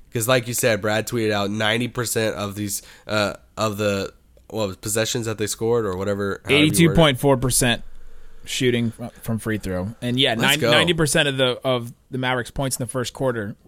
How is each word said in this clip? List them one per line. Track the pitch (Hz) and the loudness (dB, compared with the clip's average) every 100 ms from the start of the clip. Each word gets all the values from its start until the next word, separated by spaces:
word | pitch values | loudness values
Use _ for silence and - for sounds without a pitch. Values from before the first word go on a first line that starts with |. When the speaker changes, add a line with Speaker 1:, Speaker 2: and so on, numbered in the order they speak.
| - | -8
Speaker 1:
'Cause | 120 113 | -4 2
like | 127 117 | 2 0
you | |
said, | 120 123 104 | 0 2 2
Brad | 107 110 107 | 0 0 0
tweeted | 123 107 | 0 0
out | 104 101 | 0 0
ninety | 107 107 113 120 | 0 0 0 -2
percent | 127 113 113 110 92 | -4 -4 -2 -2 -2
of | 104 | -6
these, | 101 104 - - - - | -6 -6 -8 -12 -16 -4
uh, | 107 101 - - - | 0 0 -2 -10 -4
of | 107 101 | -2 0
the, | 104 98 - - _ _ - | 0 0 -4 -10 _ _ -10
what | 110 101 | -4 -4
was, | 92 | -4
possessions | 107 110 110 127 110 | -4 0 0 -2 -4
that | 107 | -2
they | 104 | -4
scored | - 113 120 107 | -2 0 2 0
or | 90 | -2
whatever, | 101 101 98 - | -2 0 -2 -4
however | - | 2
you | 143 | 4
word | |
it. | 151 | 4
Speaker 2:
Eighty-two | 165 165 | 6 6
point | - 156 123 | 6 4 4
four | 143 127 | 2 2
percent | 127 - 123 113 - - - - - - | 2 2 2 0 -4 -12 -12 -14 -14 -14
shooting | - - 127 120 117 | -10 0 2 2 0
fr-, | - 120 - | -4 -12 -10
from | - 110 | -6 -4
free | 113 104 | -2 -4
throw. | 95 90 95 113 | -4 -4 -4 -6
And | 123 127 | -2 2
yeah, | 135 117 | 2 2
Speaker 1:
Let's | |
Speaker 2:
nine-, | 131 147 | 2 2
Speaker 1:
go. | 117 | 4
Speaker 2:
ninety | 151 170 | 4 4
percent | 165 147 165 143 | 2 2 2 2
of | 135 | 2
the, | 127 120 | 0 0
of | 135 123 117 - _ | -2 -2 -4 -12 _
the | 127 | -4
Mavericks' | 127 127 117 | -2 -2 -4
points | - 135 - | -4 -4 -4
in | |
the | 120 | -4
first | 131 117 | -4 -6
quarter, | - 131 117 101 - | -2 -2 -2 -6 -10